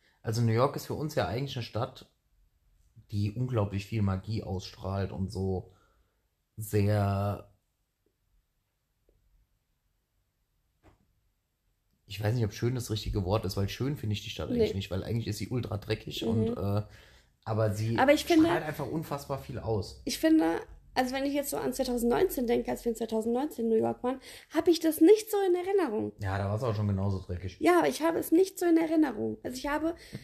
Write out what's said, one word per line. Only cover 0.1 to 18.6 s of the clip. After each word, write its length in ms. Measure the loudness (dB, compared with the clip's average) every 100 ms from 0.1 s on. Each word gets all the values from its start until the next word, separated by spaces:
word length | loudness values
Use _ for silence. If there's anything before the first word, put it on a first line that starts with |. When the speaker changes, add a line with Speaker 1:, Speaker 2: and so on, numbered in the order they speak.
| _
Speaker 1:
also 180 | -4 0
New 100 | 2
York 240 | 4 2 0
ist 100 | -6
für 80 |
uns 200 | -6 -2
ja 120 | -2 -2
eigentlich 280 | -2 -4 -6
eine 60 |
Stadt, 460 | -6 -6 -6 -8 -20 _ _ _ _ _ _ _ _ -20 -6
die 220 | -2 -2
unglaublich 540 | -2 -2 0 0 -2 -4
viel 160 | 0
Magie 400 | 0 0 -4 -6
ausstrahlt 680 | -4 -8 -8 -10 -6 -4 -4
und 180 | -4 -6
so 400 | -2 -2 -4 -6 _ _ _ _ _ _ _ _ -14
sehr, 920 | -2 0 2 2 2 0 -2 -4 -10 _ _ _ _ _ _ _ _ _ _ _ _ _ _ _ _ _ _ _ _ _ _ _ _ _ _ _ _ _ _ _ _ _ -20 _ _ _ _ _ _ _ _ _ _ _ -16
ich 160 | -2
weiß 120 | 0
nicht, 100 | 2
ob 80 | 0
schön 220 | 0 -2
das 160 | -2 -4
richtige 340 | -4 -2 -2
Wort 200 | 0 0
ist, 120 | 0 -2
weil 120 | -4
schön 280 | -2 -4 -2
finde 180 | -4
ich 80 | -4
die 80 | -6
Stadt 200 | -8 -4
eigentlich 200 | 0 0
Speaker 2:
Nee. 40 | 0
Speaker 1:
nicht, 140 | -4
weil 140 | -6
eigentlich 240 | -2 -2 -2
ist 100 | -6
sie 100 | -4
ultra 300 | -4 -4 -6
dreckig 440 | -4 -4 -4 -4
Speaker 2:
Mhm. 60 | 0
Speaker 1:
und, 200 | 0 0 -2
äh, 260 | 0 -2 -2 -12 -20 -20 _ _
aber 280 | -4 0 0
sie 260 | 0 0 2
Speaker 2:
Aber 140 | 4
ich 120 | 4
finde 220 | 4 6 6
Speaker 1:
strahlt 160 | 2